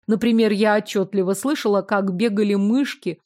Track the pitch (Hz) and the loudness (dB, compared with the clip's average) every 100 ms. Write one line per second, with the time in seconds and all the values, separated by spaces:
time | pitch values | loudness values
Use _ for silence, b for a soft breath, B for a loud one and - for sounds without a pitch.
0 | - 214 240 226 220 202 214 208 208 208 | -4 0 2 2 2 2 2 2 0 -4
1 | 190 196 185 190 269 302 220 202 190 202 | -2 0 -2 -2 -2 -2 0 0 0 -2
2 | 202 180 233 202 208 202 202 254 269 - | -2 -2 -2 0 0 0 2 0 -2 -4
3 | 180 160 | -8 -10